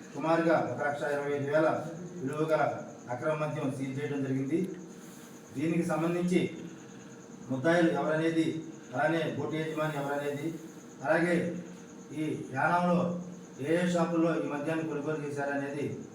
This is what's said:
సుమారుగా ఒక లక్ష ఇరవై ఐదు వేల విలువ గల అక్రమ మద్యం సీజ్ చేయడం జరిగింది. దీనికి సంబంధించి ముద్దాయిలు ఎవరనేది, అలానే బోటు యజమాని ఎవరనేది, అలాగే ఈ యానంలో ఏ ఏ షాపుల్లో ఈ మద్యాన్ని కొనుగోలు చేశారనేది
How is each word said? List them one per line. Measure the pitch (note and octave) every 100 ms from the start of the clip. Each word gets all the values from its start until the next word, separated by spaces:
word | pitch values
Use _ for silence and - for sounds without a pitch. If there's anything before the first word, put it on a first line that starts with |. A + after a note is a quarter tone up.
| -
సుమారుగా | C#3 D#3+ E3 E3 B2 A#2+
ఒక | A#2+ A#2+
లక్ష | - D3 C#3+
ఇరవై | C#3+ C#3+
ఐదు | C#3
వేల | D#3 D#3 - - - - F3
విలువ | C3 D3+ D#3
గల | D3+ B2 A#2 - - -
అక్రమ | B2 D#3 D3+
మద్యం | D3+ D3 C3 C3
సీజ్ | C3 C3+
చేయడం | D3 C#3 C3
జరిగింది. | C3 C#3 F3 - - - - - - - - - C3
దీనికి | E3 E3+ E3
సంబంధించి | D#3 E3+ F3 F3+ F#3 - - - - - - - - - - -
ముద్దాయిలు | C3 E3 F3 E3 C#3+
ఎవరనేది, | D3+ D#3 E3 D#3+ D#3+ - - - -
అలానే | B2+ D3+ E3 D3+ -
బోటు | - D#3
యజమాని | D#3 D#3 D#3 C#3+
ఎవరనేది, | C#3 C#3+ C#3+ C#3+ D#3+ E3+ - - - - -
అలాగే | G#3 F3 E3+ - - - - - - - D3
ఈ | D#3 C3 - C3
యానంలో | D#3 F3 F3 F3 - - - - - - C#3+
ఏ | F3
ఏ | F3
షాపుల్లో | F3 E3 E3 E3 D3+
ఈ | C#3+
మద్యాన్ని | C#3+ D3+ D#3+ D#3+
కొనుగోలు | D3 D3 D#3 C#3+
చేశారనేది | C3+ C#3 C#3 C#3+ C#3+ A2 - -